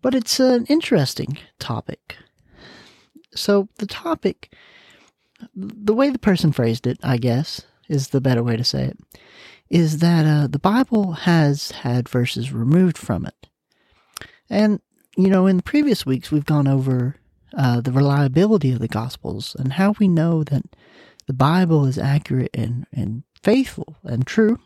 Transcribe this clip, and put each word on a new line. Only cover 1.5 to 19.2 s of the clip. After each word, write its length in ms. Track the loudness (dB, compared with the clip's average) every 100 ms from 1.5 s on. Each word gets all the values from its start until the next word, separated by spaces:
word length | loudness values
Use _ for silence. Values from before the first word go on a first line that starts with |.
| _
topic. 580 | -8 -8 -8 -14 _ -20 _ _ _ _ -20 -20 -20 _ _ -20 _
So 360 | -10 0 0 0 _
the 80 | -12
topic, 680 | -8 -6 -4 -4 -6 -18 _ _ -20 _ _ _ _ _ _ -20 -16
the 380 | -14 -8 -2
way 160 | 2 2
the 80 | 0
person 340 | 0 2 2
phrased 340 | 2 0 0 -4
it, 120 | -6
I 140 | -2 -2
guess, 460 | 0 -2 -4 -10 -16 _ _
is 200 | -4 -2
the 120 | -2
better 220 | 2 0
way 160 | 0 0
to 60 |
say 200 | -2 -2
it, 140 | -4 -6 _ -20 _ -20 -20 -20 _
is 300 | 2 2 2
that, 260 | 2 4 4
uh, 200 | 2 2
the 120 | 0
Bible 540 | 0 2 2 0 0
has 580 | -2 2 4 4 0 -6
had 360 | -10 -4 -2 -2
verses 460 | -2 -2 -4 -6
removed 460 | -4 2 4 4 0
from 260 | -4 -6
it. 240 | -6 -14 -20 _ _ _ _ _ _ -20 -20 _ _
And, 320 | 0 2 0 _ _ _ 0
you 120 | 4
know, 180 | 4 4
in 100 | 2
the 60 |
previous 440 | 0 0 2 0 0
weeks, 240 | -4 0
we've 160 | -2 0
gone 220 | 0 2
over, 480 | 0 0 0 -2 -6 _ _ _
uh, 280 | -2 0 0
the 100 | 0
reliability 800 | 0 2 2 2 2 2 2 2
of 80 | -2
the 100 | -2
Gospels 680 | -4 -6 -10